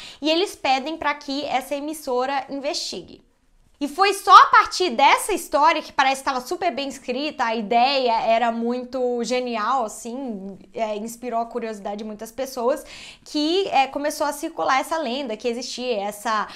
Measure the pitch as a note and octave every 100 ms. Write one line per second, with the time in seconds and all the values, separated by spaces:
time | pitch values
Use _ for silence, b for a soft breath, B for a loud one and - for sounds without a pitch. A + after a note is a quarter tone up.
0 | B B D4 E4 G4+ - C#4+ C4 C4+ D#4+
1 | D4+ D4 - C4+ - B3+ C4 C#4+ D4 D#4
2 | - B3 C4 C#4 - C#4 C#4 F4 - G3+
3 | D#3+ - _ _ _ _ _ _ C#4 -
4 | G4 G4 G4 G4 C5 A4+ G#4 - F#4 A#3
5 | C#4+ B4 - F4 - D4 D4+ D#4 - -
6 | C4+ C4+ D4 B3+ B3+ F4 F4+ C#4 C#4 -
7 | - B3 D4+ D4 A#3 A3+ G3+ A#3 B3+ C#4
8 | B3 A3+ G#3+ A3+ A#3 A#3 A#3 B3 B3 C4
9 | B3 A#3+ A3+ B3+ B3 A3+ G#3+ C4 G#3+ -
10 | A#3 B3 C4+ G3+ G3 F#3 - - A3 G#3
11 | A3+ - B3 A3+ A#3 A#3+ A3 G#3 G3+ G#3
12 | G#3+ G#3+ A3+ - C4+ C4 A#3 D4+ B B
13 | B B - D4+ D4+ F#4 F#4+ B3+ C4 C#4
14 | D4 D4+ D4 D4 D#4+ E4 D#4+ C4+ C#4+ E4
15 | C4+ C4 C4+ G#3+ B3 A#3 - - B3+ G#3+
16 | G3+ G#3 A#3+ G#3+ G3